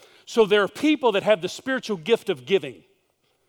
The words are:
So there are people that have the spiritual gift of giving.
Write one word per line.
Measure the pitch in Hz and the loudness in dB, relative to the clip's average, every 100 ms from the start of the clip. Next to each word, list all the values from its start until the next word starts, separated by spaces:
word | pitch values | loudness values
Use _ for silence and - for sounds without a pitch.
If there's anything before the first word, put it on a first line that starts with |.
| - _ - | -20 _ -4
So | 233 208 | 0 4
there | 208 | 4
are | 190 | 2
people | - 294 302 240 | 0 0 2 2
that | 196 | 0
have | 175 214 | 2 0
the | 175 | -2
spiritual | - - 262 - 190 | -8 -6 -6 -6 -6
gift | 151 220 - | -2 -2 -2
of | 151 123 | -8 -2
giving. | 190 147 95 _ _ _ _ _ _ | -2 -2 -14 _ _ _ _ _ _